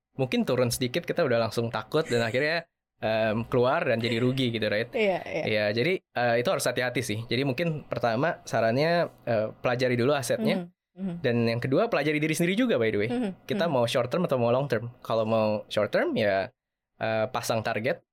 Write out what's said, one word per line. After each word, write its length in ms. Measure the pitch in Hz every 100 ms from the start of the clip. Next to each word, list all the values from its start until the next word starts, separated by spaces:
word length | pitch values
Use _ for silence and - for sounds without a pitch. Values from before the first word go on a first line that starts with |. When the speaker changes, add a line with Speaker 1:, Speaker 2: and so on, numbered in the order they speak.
| _ -
Speaker 1:
mungkin 260 | 127 240
turun 280 | 214 123 123
sedikit 340 | - 123 170
kita 180 | - 143
udah 160 | 147 117
langsung 300 | 113 - 117
takut 320 | 110 - 151
dan 200 | 160 120
akhirnya, 420 | 117 120 151 165 - _ _ -
em, 460 | 110 110 110 107 113
keluar 400 | 127 123 160 156
dan 100 | 113
jadi 200 | 117 113
rugi 320 | 123 135 123
gitu, 160 | 113 107
right? 240 | 104 120
Speaker 2:
Iya, 320 | - 208 175
iya. 220 | - - 110
Speaker 1:
Iya, 200 | 107 104 113
jadi, 180 | 147 190
eh, 340 | _ 120 120 120
itu 120 | 120
harus 140 | 151
hati-hati 360 | 135 123 123 127
sih. 220 | 117 107
Jadi 200 | 117 120
mungkin 420 | 139 123 170 151 -
pertama 560 | - 120 113 160 -
sarannya, 480 | - 117 113 123 160 170 160 -
eh, 240 | - 110 110 -
pelajari 400 | 127 123 127 120
dulu 160 | 123
asetnya. 420 | 143 127 113 220 185
Speaker 2:
Mhm, 100 | 175 _ _ 175
mhm. 180 | 190 175
Speaker 1:
Dan 160 | 127 120 117
yang 140 | 117
kedua, 280 | 127 151 233
pelajari 300 | 165 147 151
diri 140 | 147
sendiri 220 | 156 170 196
juga, 180 | 254 143
by 140 | 110
the 80 | 104
way. 100 | 107
Speaker 2:
Mhm, 240 | 247 208 185 -
Speaker 1:
Kita 200 | - 170
Speaker 2:
mhm. 60 |
Speaker 1:
mau 120 | 131 117
short 220 | 131 -
term 140 | 170
atau 120 | 175 131
mau 140 | 117
long 180 | 123 143
term? 240 | 110 120 -
Kalau 240 | - 113
mau 240 | 110 113 107 107 -
short 240 | 107 104
term, 200 | 190 339
ya, 380 | 226 104 98 92 _ _ _ _ -
eh, 280 | 110 110 110
pasang 320 | 117 113 113
target. 420 | 113 110 123 170 _